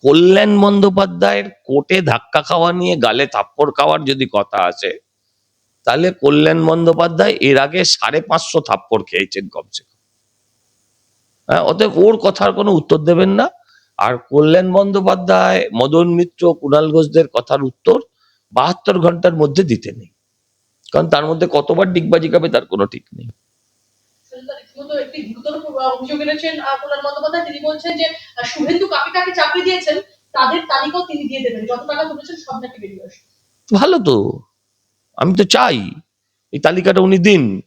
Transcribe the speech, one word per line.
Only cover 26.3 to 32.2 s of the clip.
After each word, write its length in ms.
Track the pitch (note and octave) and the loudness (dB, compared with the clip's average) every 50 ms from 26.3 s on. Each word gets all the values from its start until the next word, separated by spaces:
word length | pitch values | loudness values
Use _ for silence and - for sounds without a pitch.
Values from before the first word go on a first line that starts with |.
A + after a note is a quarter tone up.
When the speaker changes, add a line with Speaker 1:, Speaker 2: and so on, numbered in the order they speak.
| D4+ D4+ D#4 D#4+ D#4+ D4+ | -6 -4 -6 -6 -8 -6
Speaker 2:
আহ, 180 | - C4+ C#4 C4+ | -6 -6 -6 -6
কল্যাণ 180 | C#4+ C#4+ C#4+ C#4 C#4 | -6 -6 -6 -6 -6
বন্দ্যোপাধ্যায়। 420 | C#4+ C#4+ - D4+ D4+ E4 E4+ E4+ | -8 -8 -6 -6 -4 -4 -4 -6
তিনি 140 | D#4+ D4+ C#4+ | -6 -10 -8
বলছেন 380 | D4 D4+ D#4 D4+ - E4+ E4+ | -6 -6 -6 -6 -6 -8 -4
যে, 80 | D4+ E4 | -4 -4
আহ, 380 | D#4+ D#4+ - - - _ - B3 | -4 -4 -8 -18 -18 _ -12 -10
শুভেন্দু 420 | - - - - C#4+ E4+ F4 G4 | -10 -6 -6 -4 -2 -2 -2 -2
কাকে 240 | - E4 C#4 C#4 - | -2 -2 -4 -4 -4
কাকে 200 | - F#4 F#4 F#4 | -4 -4 -4 -4
চাকরি 300 | F4+ F4 D4+ D4+ D4+ F4+ | -2 -2 -2 -2 -2 -2
দিয়েছেন 380 | F4+ F#4 F#4 F4+ F4+ D4+ D#4 F#4+ - _ _ _ _ _ | -2 -2 -2 -2 -2 -4 -4 -4 -6 _ _ _ _ _
তাদের 300 | - C4 C4 C4 D#4+ E4+ E4 | -2 -2 0 0 0 -4 -4
তালিকাও 340 | - C4+ C4+ C4+ D4+ D4 F4+ | -2 -2 -2 -2 -4 -4 -6
তিনি 220 | F4 - D#4 C#4+ C#4+ | -8 -6 -8 -8 -8
দিয়ে 160 | A3+ C4+ C4 | -8 -8 -6
দেবেন, 260 | B3 A#3+ A3 G#3+ A3 | -6 -6 -6 -6 -8
যত 200 | A#3 B3 A#3+ - | -8 -8 -8 -6
টাকা 160 | - D4 D4 D#4 | -8 -6 -6 -6
তুলেছেন 320 | - D4 - | -6 -8 -14